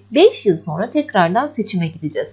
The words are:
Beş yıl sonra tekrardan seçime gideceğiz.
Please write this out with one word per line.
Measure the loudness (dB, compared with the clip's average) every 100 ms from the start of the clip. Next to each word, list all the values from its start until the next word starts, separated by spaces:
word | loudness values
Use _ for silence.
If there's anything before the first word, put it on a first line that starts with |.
| -4
Beş | 4 4 4 0
yıl | 0 -2
sonra | -6 -4
tekrardan | -4 -2 0 2 0 -2 -4
seçime | -4 -2 -4
gideceğiz. | -6 -8 -6 -8